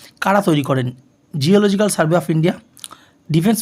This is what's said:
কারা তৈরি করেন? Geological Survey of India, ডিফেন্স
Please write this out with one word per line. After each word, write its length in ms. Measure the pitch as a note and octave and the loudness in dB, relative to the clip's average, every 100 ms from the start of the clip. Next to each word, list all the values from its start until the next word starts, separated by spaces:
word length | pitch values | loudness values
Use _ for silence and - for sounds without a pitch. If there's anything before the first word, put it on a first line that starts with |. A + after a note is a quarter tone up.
| - - | -20 -6
কারা 200 | F#3+ G3+ G3 | 0 0 2
তৈরি 160 | D3 C3+ | 0 0
করেন? 180 | C3 B2+ B2 _ _ _ | -2 -4 -8 _ _ _
Geological 540 | D3+ C#3+ G3+ G#3 G3 G#3 F#3+ | -4 2 2 2 0 -2 0
Survey 200 | D#3+ E3+ | 0 0
of 60 | E3 | 0
India, 200 | D#3+ E3+ - _ _ - - _ _ - | 0 0 -2 _ _ -20 -20 _ _ -4
ডিফেন্স 300 | D#3+ F#3+ A3 | 0 0 0